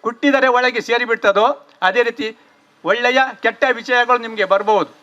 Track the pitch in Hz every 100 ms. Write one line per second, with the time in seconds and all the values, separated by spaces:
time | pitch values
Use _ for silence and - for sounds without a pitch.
0 | 226 233 285 269 262 247 254 240 214 240
1 | 240 233 214 196 226 285 - _ 185 208
2 | 233 233 220 220 _ _ _ _ 160 220
3 | 247 262 262 226 226 226 269 233 226 247
4 | 240 247 226 220 185 196 208 208 160 -